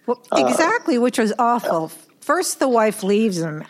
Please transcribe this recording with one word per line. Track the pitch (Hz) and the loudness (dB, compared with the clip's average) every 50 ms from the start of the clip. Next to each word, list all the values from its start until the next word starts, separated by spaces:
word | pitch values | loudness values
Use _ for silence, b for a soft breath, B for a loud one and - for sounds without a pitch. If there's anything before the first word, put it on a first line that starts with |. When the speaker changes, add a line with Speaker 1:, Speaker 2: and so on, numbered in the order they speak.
| B | B
Speaker 1:
Well, | - 247 - - - | -6 -6 -6 -4 -2
Speaker 2:
Uh, | - - 262 | 0 0 2
Speaker 1:
exactly, | 247 247 - - 349 453 480 - 330 269 240 | 2 2 2 0 0 0 -2 -2 0 0 2
which | 240 254 254 262 | 2 0 0 0
was | 220 202 - - | 0 0 0 0
awful. | 240 233 240 240 - - 175 165 160 156 | 0 0 0 0 0 -2 -2 -2 -4 -6
Speaker 2:
yeah. | - - - _ _ _ | -10 -16 -20 _ _ _
Speaker 1:
First, | - - 302 359 359 - - - | -4 -2 -2 0 -2 -2 -2 -2
the | 294 269 | 0 2
wife | 240 226 220 214 - - 185 | 2 4 2 2 0 -2 0
leaves | 190 202 208 220 220 185 170 | 0 2 2 2 0 0 -2
him | 165 160 151 151 - | -4 -6 -6 -10 -12